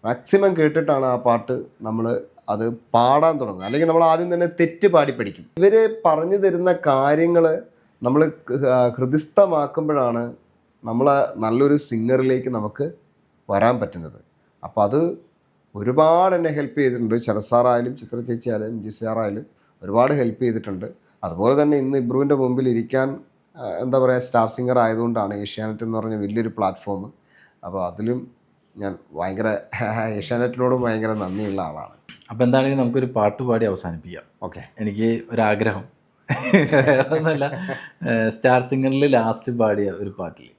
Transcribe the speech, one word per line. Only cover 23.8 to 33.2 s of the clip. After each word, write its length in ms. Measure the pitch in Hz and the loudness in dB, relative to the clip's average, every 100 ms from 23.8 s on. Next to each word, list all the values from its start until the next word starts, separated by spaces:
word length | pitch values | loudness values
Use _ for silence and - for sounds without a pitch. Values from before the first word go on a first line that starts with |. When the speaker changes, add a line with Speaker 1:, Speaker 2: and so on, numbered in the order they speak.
Speaker 1:
എന്താ 140 | 127 131 | 0 2
പറയുക, 200 | 127 127 123 | 4 2 0
സ്റ്റാർ 200 | 120 110 - | 0 0 -2
സിംഗർ 220 | 123 127 | 0 2
ആയതുകൊണ്ടാണ് 500 | 117 113 117 117 101 104 | 2 0 -2 -2 -4 -6
ഏഷ്യാനെറ്റ് 400 | 104 - 110 110 113 | -8 -8 -8 -8 -6
എന്ന് 120 | 113 | -6
പറഞ്ഞ 180 | 110 110 | -4 -6
വലിയൊരു 280 | 101 107 113 87 | -4 -2 -4 -2
പ്ലാറ്റ്ഫോം. 440 | 98 92 - 98 107 - _ _ _ _ - | -4 -4 -8 -8 -10 -18 _ _ _ _ -10
അപ്പോൾ 140 | 95 90 | -6 -6
അതിലും 300 | 90 110 123 123 _ _ _ _ - | -6 -4 -4 -6 _ _ _ _ -10
ഞാൻ 100 | 101 85 _ 73 | -10 -10 _ -8
ഭയങ്കര 320 | 90 98 110 104 - | -8 -4 -2 -4 -6
<laughs> 460 | - 110 110 110 104 | -6 -4 -4 -4 -6
ഏഷ്യാനെറ്റിനോടും 600 | - 120 123 123 127 127 | -4 -2 -2 -2 0 0
ഭയങ്കര 280 | 120 110 113 110 | -2 -2 -2 -4
നന്ദിയുള്ള 380 | 92 95 107 98 | -4 -6 -6 -6
ആളാണ്. 340 | 82 76 - - _ - - | -6 -10 -16 -20 _ -20 -18
Speaker 2:
അപ്പോൾ 140 | 113 123 | 0 2
എന്താണെങ്കിലും 340 | 131 135 135 | 4 2 0
നമുക്കൊരു 260 | 120 131 127 | 0 0 -2
പാട്ട് 260 | 113 | 0